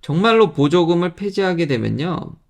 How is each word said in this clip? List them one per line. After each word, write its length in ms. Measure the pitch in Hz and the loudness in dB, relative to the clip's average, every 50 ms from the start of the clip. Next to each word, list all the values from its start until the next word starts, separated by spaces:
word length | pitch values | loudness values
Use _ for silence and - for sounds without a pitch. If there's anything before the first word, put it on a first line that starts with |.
| - | -6
정말로 500 | - 143 165 196 233 226 226 220 180 - | -4 -2 0 2 2 4 4 4 4 4
보조금을 600 | - 139 147 151 180 170 160 175 170 175 180 170 | 0 0 2 4 2 2 2 2 0 0 -2 -6
폐지하게 520 | - 202 202 190 - 196 185 180 165 170 | -6 -8 -6 -2 -2 -2 0 0 -2 -2
되면요. 680 | 143 139 117 110 110 110 113 147 180 170 - - - - - _ | -2 -2 -2 -2 -4 -4 -4 -4 -6 -6 -8 -8 -12 -16 -20 _